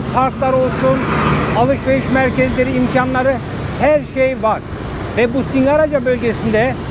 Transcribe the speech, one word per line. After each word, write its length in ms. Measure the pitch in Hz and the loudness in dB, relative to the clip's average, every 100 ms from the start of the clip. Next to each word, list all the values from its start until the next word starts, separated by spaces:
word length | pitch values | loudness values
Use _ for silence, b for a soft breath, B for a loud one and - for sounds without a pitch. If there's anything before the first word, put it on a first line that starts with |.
| - | 0
parklar 400 | 247 262 - 262 | 0 0 0 0
olsun, 460 | 262 254 - 262 262 220 233 220 - - 214 | 2 0 0 0 0 0 -2 0 0 0 0
alışveriş 520 | 254 269 262 262 - | 2 0 0 0 0
merkezleri, 580 | 262 262 262 254 254 254 | 0 0 0 0 0 0
imkanları, 640 | 254 247 254 254 254 262 247 - - - - | 0 0 0 0 0 0 0 -4 -6 -6 0
her 220 | 262 302 254 | 2 2 0
şey 300 | 262 262 247 | -2 0 0
var. 160 | 220 175 - - - - - - | -2 -2 -4 -10 -8 -8 -6 0
Ve 160 | 240 | 0
bu 100 | 262 | 0
Singaraja 640 | 202 269 262 302 311 285 247 | -2 2 2 2 2 0 0
bölgesinde 680 | 247 240 202 226 214 254 - - | 0 0 -2 0 2 0 -2 -6